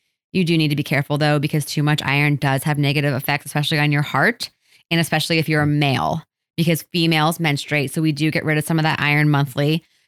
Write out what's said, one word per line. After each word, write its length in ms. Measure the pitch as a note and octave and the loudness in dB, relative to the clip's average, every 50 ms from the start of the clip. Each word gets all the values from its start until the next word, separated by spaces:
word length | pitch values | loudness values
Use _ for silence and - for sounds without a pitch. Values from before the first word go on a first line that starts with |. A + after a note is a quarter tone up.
| _ _ _ _ _ _ - | _ _ _ _ _ _ -2
You 120 | F3+ F#3 | 0 2
do 120 | D#3 E3+ | 2 2
need 120 | D#3+ D#3 D3 | 2 2 2
to 80 | D3+ | 0
be 80 | D3 C#3+ | 0 -2
careful 340 | - D#3 C3+ D3 - D3 D3 | 0 -2 -2 0 0 -2 0
though, 220 | D#3 D3+ D3 D3 | 2 2 2 2
because 240 | C#3+ D#3 - D#3 C#3+ | 0 0 -2 -2 -2
too 180 | - - D#3 D3 | -2 -2 -2 0
much 180 | D3+ D3+ D3 - | 2 0 0 0
iron 320 | - C#3 C#3+ C#3+ D3 C#3+ | 0 0 2 2 2 0
does 260 | C3+ - C#3+ C3+ C#3 - | 0 0 0 -2 0 -2
have 160 | D#3 D3+ C#3+ | -2 0 0
negative 340 | D3 C#3 C#3+ D3+ C#3+ D3 C#3 | 0 0 0 0 0 0 -2
effects, 320 | A#2+ - - C#3+ D3 - | -2 -2 -4 -4 -4 -6
especially 340 | - - D3 D3 - D#3+ D3+ | -6 -4 -4 -2 -2 0 0
on 100 | D3 D3 | 2 2
your 120 | D3 D3 D3 | 2 0 0
heart, 480 | - - C3+ D3+ G3+ A#3+ - - - - _ _ _ _ _ _ _ | 0 0 0 2 0 0 -2 -8 -14 -14 _ _ _ _ _ _ _
and 100 | E3 E3 | -2 0
especially 380 | E3+ - - D#3 D3 - E3+ D#3+ | 0 0 0 -2 0 0 0 0
if 100 | D3+ - | 0 0
you're 140 | D#3 D3+ D3 | 0 2 2
a 40 | |
male, 560 | D3 D3 D3 D3 C#3 C3 A#2 D#2 D#2 D#2 E3 - _ _ _ _ _ _ | 2 2 2 2 2 0 0 0 -2 -4 -4 -8 _ _ _ _ _ _
because 260 | - E3+ D#3+ E3 D#3 - - - | -2 0 0 0 0 -2 -4 -2
females 480 | F3 E3 E3 E3 D#3 D3+ D#3+ E3+ - | 0 2 2 2 2 2 0 0 0
menstruate. 500 | E3 D#3 C#3+ C#3 - - D3 D3 C#3 B2+ | -2 -2 -2 -2 -4 -4 -2 -2 -2 -2
So 120 | - E3+ D#3 | -2 -2 0
we 100 | D#3+ D3+ | 0 0
do 180 | C#3 D3+ D#3+ | 0 -2 -2
get 140 | D3+ E3 - | -2 -2 -2
rid 120 | D3+ D#3 | -2 -2
of 80 | D3+ D3+ | -2 0
some 140 | - E3 D#3+ | 0 0 0
of 60 | D#3 | 0
that 160 | D#3+ D3 - | 0 0 0
iron 300 | - D3 D3 D3 D3+ D3+ | 0 0 2 2 2 2
monthly. 520 | D3 C#3 C#3+ C#3 B2+ - C#3+ D3 D#3 E3 - _ _ _ _ | 2 2 0 0 -2 -2 0 0 0 -2 -4 _ _ _ _